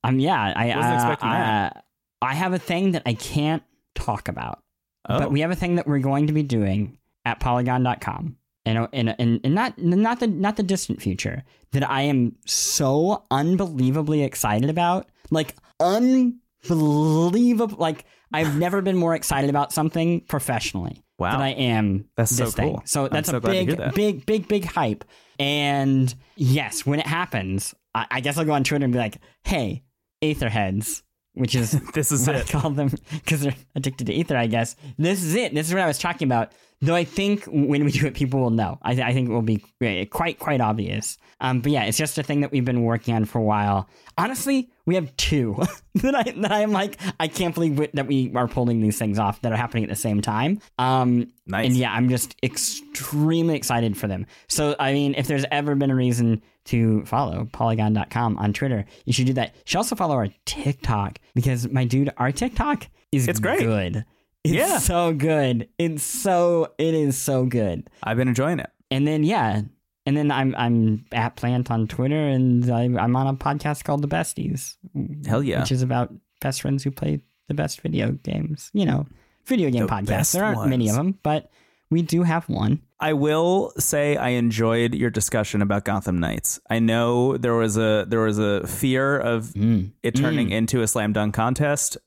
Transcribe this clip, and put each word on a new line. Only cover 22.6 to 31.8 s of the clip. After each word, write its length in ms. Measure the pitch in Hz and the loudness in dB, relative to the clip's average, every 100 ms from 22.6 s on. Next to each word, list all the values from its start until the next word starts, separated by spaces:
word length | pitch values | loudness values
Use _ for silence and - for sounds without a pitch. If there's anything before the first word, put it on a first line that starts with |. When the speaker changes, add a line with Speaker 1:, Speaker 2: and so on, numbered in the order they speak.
| 143 | -2
Speaker 2:
cool. 100 | - - | -4 -4
Speaker 1:
So 200 | 143 135 | -2 0
Speaker 2:
I'm 40 | |
Speaker 1:
that's 180 | 156 - | -2 -2
Speaker 2:
so 80 | 123 | -2
Speaker 1:
a 20 | |
Speaker 2:
glad 120 | 113 | 0
to 40 | - | 2
hear 60 | 110 | 0
Speaker 1:
big, 100 | 165 | 0
Speaker 2:
that. 180 | 131 160 | -2 0
Speaker 1:
big, 300 | 214 196 - | 0 0 -2
big, 220 | 214 190 | -2 0
big 180 | 208 175 | -2 0
hype. 400 | - 127 104 - - _ - | -2 0 -2 -8 -20 _ -2
And 760 | 143 147 143 139 135 135 127 - _ - | 0 2 0 2 2 4 2 -2 _ -2
yes, 500 | 131 139 113 - 135 | 2 2 0 -4 -2
when 140 | 147 | -2
it 80 | 139 | 0
happens, 680 | 165 180 113 92 95 - - _ | -2 -2 -4 -2 -4 -6 -14 _
I, 120 | 113 113 | -6 -4
I 80 | 127 | -2
guess 180 | 131 143 | -2 0
I'll 80 | 156 | 2
go 60 | |
on 100 | 147 131 | 2 2
Twitter 180 | 147 | 2
and 80 | 135 | 2
be 60 | 123 | 2
like, 180 | 110 - - _ | 0 -6 -20 _
"Hey, 400 | - 175 107 110 _ _ _ _ | -2 -2 -2 -6 _ _ _ _
Aetherheads," 840 | 156 143 123 110 95 98 107 - _ _ _ | -2 0 0 0 0 -2 -4 -10 _ _ _
which 220 | - 123 131 | -4 0 0
is 160 | 113 | 0
Speaker 2:
<laughs> 220 | 147 | -2